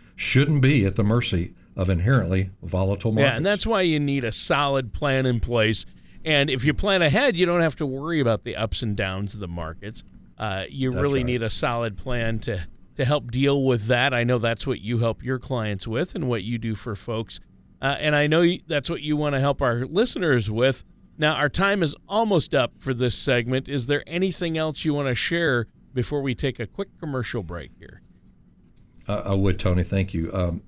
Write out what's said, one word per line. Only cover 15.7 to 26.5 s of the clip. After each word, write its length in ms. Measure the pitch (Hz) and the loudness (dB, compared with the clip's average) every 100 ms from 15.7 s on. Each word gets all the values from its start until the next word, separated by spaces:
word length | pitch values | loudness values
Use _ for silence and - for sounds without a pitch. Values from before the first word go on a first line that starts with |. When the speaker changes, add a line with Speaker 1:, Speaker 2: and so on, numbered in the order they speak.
| 101 - | -4 -4
Speaker 2:
with 300 | 113 180 156 | -4 -4 -4
and 140 | 135 | -2
what 140 | 117 | -2
you 140 | 104 120 | -4 -4
do 160 | 113 107 | -4 -6
for 200 | 123 101 | -6 -8
folks. 460 | - 113 113 - - - - - | -6 -6 -6 -10 -14 -20 -20 -6
Uh, 160 | 135 143 | -4 -2
and 160 | 151 147 | 0 2
I 120 | 147 | 4
know 140 | 160 | 4
y-, 200 | 175 - - | 4 2 -4
that's 220 | 151 - | -4 -4
what 120 | 143 | -6
you 160 | 147 151 | -4 -2
wanna 240 | 151 139 | 0 0
help 200 | 143 139 | 0 2
our 220 | 131 117 131 | 0 0 -2
listeners 640 | 180 240 - 170 127 104 | 0 0 0 2 2 2
with. 360 | 107 131 - - - - - | 2 2 2 -8 -20 -16 -2
Now, 160 | 151 | 0
our 160 | 135 147 | 0 -2
time 340 | - 196 202 | 0 2 2
is 120 | 165 - - | 0 -2 -4
almost 480 | 202 220 180 - 143 | 0 2 2 2 2
up 160 | - - | 0 -2
for 140 | - | -4
this 240 | 120 123 - | 0 0 0
segment. 500 | - 123 120 131 131 | 0 0 0 -2 -2
Is 200 | 139 120 | -4 -2
there 160 | 143 - | -2 -2
anything 500 | 170 190 170 170 160 | -2 -2 -2 -4 -2
else 280 | 156 151 156 | -4 -2 -2
you 80 | |
wanna 220 | 147 139 120 | 0 0 -2
share 520 | - 170 165 123 110 _ - | -2 0 2 0 -2 _ -8
before 280 | 127 117 143 | -4 -2 -2
we 140 | 139 120 | -2 -2
take 240 | 135 | -2